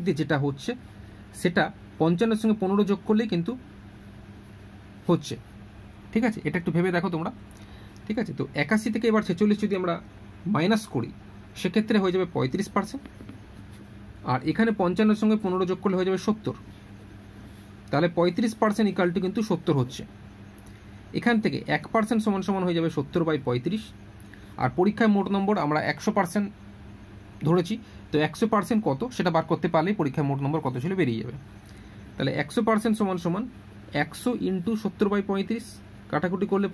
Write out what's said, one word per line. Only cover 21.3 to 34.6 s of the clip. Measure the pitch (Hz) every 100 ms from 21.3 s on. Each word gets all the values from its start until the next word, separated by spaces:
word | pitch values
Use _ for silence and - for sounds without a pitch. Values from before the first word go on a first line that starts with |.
| 226
থেকে | 202 135 - 147
এক | -
পার্সেন্ট | 226 214 226 220
সমান | 196 185
সমান | 196 180
হয়ে | 170
যাবে | 165 156
সত্তর | 143 175 160
বাই | 156 -
পঁয়ত্রিশ। | 123 165 214 - - - - - - - -
আর | 127 131
পরীক্ষায় | 190 214 226 202
মোট | 190 196
নম্বর | 196 208 147
আমরা | 151 -
একশো | - - 208
পার্সেন্ট | 175 208 202 - - - - - - - - - 147
ধরেছি, | 175 170 220 - - -
তো | 147 151
একশো | - 220
পার্সেন্ট | 214 - 220 165
কত, | 135 247 -
সেটা | 180 165
বার | 160
করতে | 165 170
পারলেই | 165 151 107
পরীক্ষায় | 147 147 139
মোট | 139 139
নম্বর | 156 139
কত | 127
ছিল, | 160 190
বেরিয়ে | 147 113
যাবে। | 120 135 - - - - - - - -
তাহলে | 139 151
একশো | 143 - 220
পার্সেন্ট | 220 226 214
সমান | 196 180 175
সমান | 185 254 - - - - 147
একশো | 139 - 247 226 185
into | 185